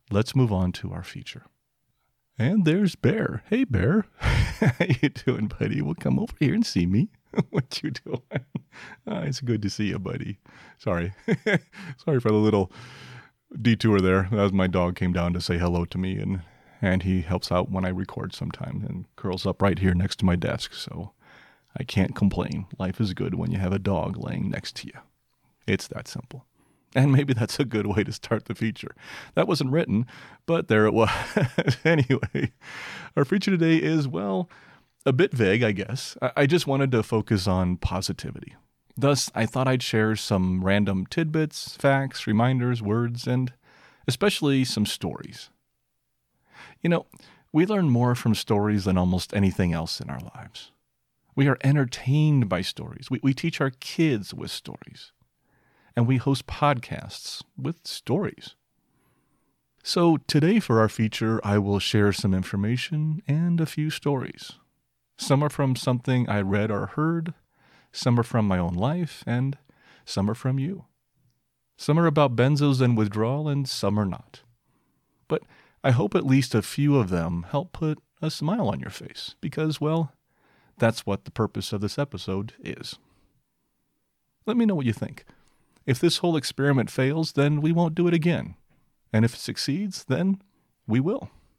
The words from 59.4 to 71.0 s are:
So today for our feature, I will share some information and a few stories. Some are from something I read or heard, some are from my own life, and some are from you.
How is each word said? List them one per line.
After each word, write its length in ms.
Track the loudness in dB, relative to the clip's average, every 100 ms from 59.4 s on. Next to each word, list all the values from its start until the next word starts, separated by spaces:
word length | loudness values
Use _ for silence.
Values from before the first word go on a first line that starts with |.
| _ _ _ _
So 340 | -4 2 4 4 2
today 320 | 2 4 4
for 200 | 4 4
our 100 | 4
feature, 520 | 2 -2 0 0 0
I 140 | 2 2
will 220 | 2 0
share 340 | 2 4 4
some 200 | 2 0
information 880 | 0 0 -2 -2 -2 -2 -4 -2 -4 -2
and 320 | 0 2 0
a 60 | -2
few 240 | -2 -4
stories. 640 | -2 -2 -2 -4 -12 -18 -20 _ _ _ _ _ -10
Some 220 | 0 2
are 60 | 2
from 260 | 0 0 0
something 520 | 0 0 2 0 2
I 140 | 0
read 300 | 2 2 0
or 160 | -2 -4
heard, 480 | -2 0 -2 -4 -10 _ _ _ _ _
some 280 | -4 0 2
are 40 |
from 240 | 2 0 2
my 100 | 2
own 160 | 0
life, 500 | 0 -2 -2 -6 -8 -4
and 280 | -2 -2 -6 _ _ _ _
some 260 | -8 -2 -2
are 40 | -2
from 220 | -2 -2
you. 280 | -4 -6 -14 _